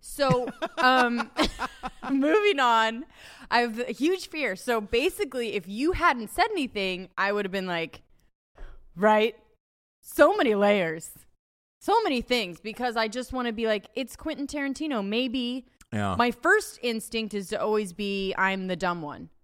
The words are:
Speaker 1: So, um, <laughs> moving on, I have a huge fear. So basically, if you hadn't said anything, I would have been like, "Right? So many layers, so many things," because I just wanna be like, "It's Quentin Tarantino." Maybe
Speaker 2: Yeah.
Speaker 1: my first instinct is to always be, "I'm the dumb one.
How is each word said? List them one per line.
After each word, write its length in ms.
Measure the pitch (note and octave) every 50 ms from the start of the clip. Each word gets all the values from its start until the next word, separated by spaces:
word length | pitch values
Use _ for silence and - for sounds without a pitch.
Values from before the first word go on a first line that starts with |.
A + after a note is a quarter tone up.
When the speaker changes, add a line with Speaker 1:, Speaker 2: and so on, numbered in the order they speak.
Speaker 1:
So, 480 | _ - - - C#4+ C4 B3+ B3 B3 - - - D#4 E4 - -
um, 520 | E4 B3+ C4 B3+ B3 A#3+ A#3+ A#3 A3+ A3+ - - D4+ - - - A#3 B3+
<laughs> 400 | - - - - - - - -
moving 500 | C4+ C4+ C4 D4 D#4 G#4+ G#4 G#4 G4 C#4
on, 460 | C4 A#3+ A#3 A3+ A3+ A3 A3+ A3+ D4+ - - - - - - - - -
I 100 | - A#3+
have 200 | A#3+ A#3+ A3 A3
a 40 | A#3+ - A#3+
huge 360 | - B3 D#4+ F#4 F#4 - -
fear. 260 | - D#4 D4 A#3 F#3+
So 260 | F#3+ - - A#3+ A3+
basically, 760 | G#3 G3+ - A#3 C4+ F#4 F4+ - G#4 C4+ B3+ B3+ A#3+ A3+ -
if 120 | G3+ E3+
you 260 | F#3 G3+ G#3+ C4+ D#4+ F#4
hadn't 360 | D#4 E4 F4 C#4+ B3 A3+ G3
said 160 | - - F4 A#4
anything, 580 | A4 F#4 C#4 A#3+ - G#3 G3 F#3+ F#3 F3+ F#3+ - _ -
I 140 | F#3 G3 G#3
would 120 | G#3 G#3
have 60 | G3 F3+
been 140 | G3 F#3+
like, 360 | F#3 F3 E3+ E3 D#3+ - - - _ _ _ _ _ _ _ _ _ _ - - - - - - - -
"Right? 400 | E3+ F#3 G#3+ G#3+ G#3+ G#3+ G#3+ - - _ _ _ _ _ _ _ _ _ _ _ _ _
So 340 | - - - D4 D4+ G4+
many 180 | G#4+ F4+ B3 G#3+
layers, 560 | G3+ G3+ G3+ G#3 G3+ F3+ D#3+ D#3+ E3 - - - - - _ _ _ _ _ _ _ _ _ _ _
so 200 | - - G4 A4+ A4
many 180 | G4 C#4 B3
things," 400 | A3+ - B3 A#3+ G#3+ F3 E3+ -
because 360 | _ G#3+ A3 - B3 B3 A3+
I 120 | A#3 A3+ A3+
just 240 | G#3 B3 B3+ - -
wanna 200 | B3+ B3 A#3+ A3+
be 140 | G#3 A#3
like, 200 | A3 G#3+ G#3 - - _
"It's 200 | - C4+ A3+ -
Quentin 300 | - - D#4+ D#4 - C#4+
Tarantino." 580 | C#4 - D4 C#4 C#4 C4+ - D4+ D#4+ C#4+ A3+ G3
Maybe 600 | G3 G#3 A#3 B3+ C4 A3+ C4 B3 A#3+ B3 C4 B3 _ _ _ - _ -
Speaker 2:
Yeah. 240 | G#2 G#2 G2 F#2 -
Speaker 1:
my 120 | A#3+ A#3+ A#3
first 460 | - - E3 F#3+ G#3+ G3+ - - - -
instinct 500 | A#3+ A#3 A3 - - - A3+ A3 G#3 G#3
is 140 | G#3 G3 E3+
to 120 | G#3+ -
always 320 | - G#3 G#3+ G#3+ G#3+ F#3+ E3+
be, 400 | - G#3 G3+ G3 G3 F#3+ F#3+ -
"I'm 300 | - F#3+ F#3+ F#3+ F#3+ F#3+
the 100 | F#3 F#3
dumb 240 | E3 F#3+ F#3 F3 F3 D#3+
one. 280 | D3 C#3 - E3 D#3+ _ _